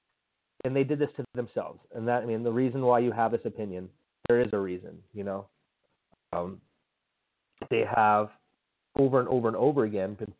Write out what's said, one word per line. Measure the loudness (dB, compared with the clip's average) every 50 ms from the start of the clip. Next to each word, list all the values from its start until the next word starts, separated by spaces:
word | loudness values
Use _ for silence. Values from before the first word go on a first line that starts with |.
| _ _ _ _ _ _ _ _ _ _ _ -8 -6
and | -2 0
they | 0 2
did | 0 0 0
this | -2 -2 -4
to | -8 -12 -8 -6
themselves. | -8 -8 -4 -6 -6 -6 -6 -10 -16 _ _ -10
And | -6 -2
that, | 0 0 0
I | 0
mean, | -2 -4 -2
the | -2 -2
reason | 0 0 0 0 0 2
why | 2 4 4 4
you | 4 2
have | 0 0 0 0
this | 0 -2 -4
opinion, | -6 -6 -6 -8 -8 -8 -10 -12 -14 -16 _ _ _ _ _ 0 2
there | 4 4
is | 4 2
a | 0 -2
reason, | -2 -2 -6 -8 -10 -14 -18 -20 -20 _ -12
you | -8 -6
know? | -6 -6 -8 -10 -14 _ _ _ _ _ _ _ _ _ _ _ _ _ _ _ _ -6
Um, | -6 -6 -6 -10 -14 _ _ _ _ _ _ _ _ _ _ _ _ _ _ _ _ _ _ _ _ -8 -2
they | -2 0 0
have | 0 2 4 4 6 4 4 2 -2 -6 _ _ _ _ _ _ _ _ _ _ _ 0
over | 2 2 4 4 2
and | 2 2
over | 0 0 0 0
and | 0
over | 2 2 2 4 2 0
again | 0 0 -4 -4 -4
been | -6 -8 -10 -12 -8